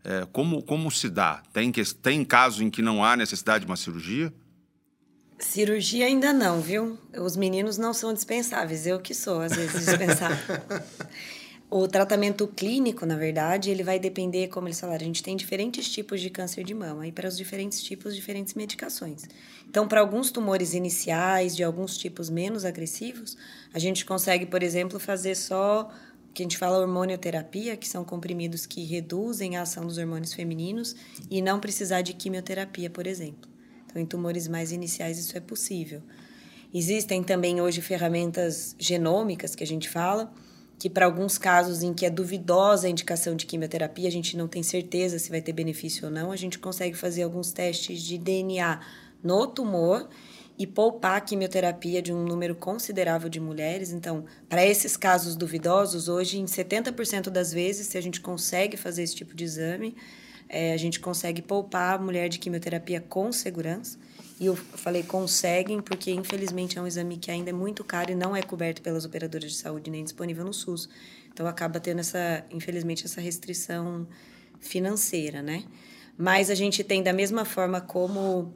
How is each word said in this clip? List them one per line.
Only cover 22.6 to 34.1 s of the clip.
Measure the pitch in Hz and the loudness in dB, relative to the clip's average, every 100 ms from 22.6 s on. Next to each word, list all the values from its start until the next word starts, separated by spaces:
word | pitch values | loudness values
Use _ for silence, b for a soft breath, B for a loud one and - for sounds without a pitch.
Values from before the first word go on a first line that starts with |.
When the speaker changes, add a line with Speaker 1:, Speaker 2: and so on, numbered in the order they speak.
| 185 | -4
Speaker 2:
agressivos, | 170 160 - 233 247 220 - B B B | -4 -6 -6 -8 -8 -14 -14 B B B
a | 165 | -2
gente | 180 185 | 0 0
consegue, | - 190 185 180 | -2 0 4 2
por | 180 180 | 4 0
exemplo, | 180 175 180 196 | 2 0 0 -4
fazer | 196 196 185 | -4 -2 0
só | 185 - 190 202 214 220 B B B - | -2 -2 2 4 4 0 B B B -14
o | |
que | - | -6
a | |
gente | 180 - | -4 0
fala | 180 185 | 2 4
hormonioterapia, | 185 180 185 185 180 160 156 190 226 | 4 2 0 -2 -2 -4 -4 -6 -6
que | 220 - | -6 -6
são | 180 | -6
comprimidos | 175 175 170 175 170 165 - | -6 -8 -6 -4 -4 -6 -8
que | - | -8
reduzem | 165 170 165 175 226 220 190 180 | -4 -6 -4 -4 -4 -4 -4 -4
a | |
ação | 170 - 170 | -4 -6 -6
dos | 170 | -4
hormônios | 165 160 165 | -4 -4 -6
femininos | - 170 160 170 226 233 - B B - | -6 -6 -4 -4 -4 -6 -10 B B -4
e | 190 | 0
não | 190 202 | 2 2
precisar | 208 196 190 185 | -2 -4 0 0
de | 180 | 0
quimioterapia, | 180 190 185 185 190 190 196 175 | -4 -6 -6 -6 -6 -6 -6 -8
por | 170 180 | -6 -6
exemplo. | 185 156 147 - B B B - | -6 -10 -14 -20 B B B -10
Então, | 165 | -6
em | |
tumores | 165 | -4